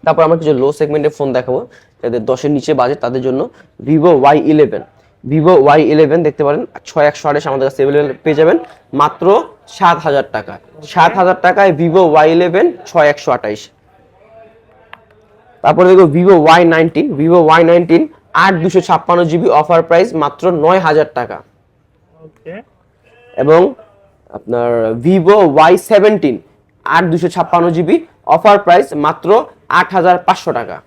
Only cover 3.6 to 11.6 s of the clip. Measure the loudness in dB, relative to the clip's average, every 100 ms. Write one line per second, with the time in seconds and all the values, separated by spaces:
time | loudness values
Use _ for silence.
3.6 | _ _ -4 0 2 4 4 2 2 2
4.6 | 0 -2 -14 _ _ _ -6 -2 2 4
5.6 | 4 2 2 2 2 2 -2 -2 -4 -4
6.6 | -8 -16 -10 -2 -2 -2 -4 -4 -4 -4
7.6 | -6 -2 -2 0 -2 -6 -4 0 0 0
8.6 | -4 -20 _ -2 -2 -2 0 0 -2 _
9.6 | _ -2 0 0 -2 -4 -4 -10 -12 -20
10.6 | _ -20 -10 0 0 2 -2 0 -2 2